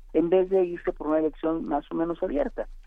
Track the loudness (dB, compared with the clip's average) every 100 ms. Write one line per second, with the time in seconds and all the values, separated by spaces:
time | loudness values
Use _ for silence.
0 | -4 0 4 4 4 4 2 -2 -4 -4
1 | 0 2 2 -2 -4 -2 -2 -4 -4 -4
2 | -2 -2 -2 -2 -2 -4 -10 -10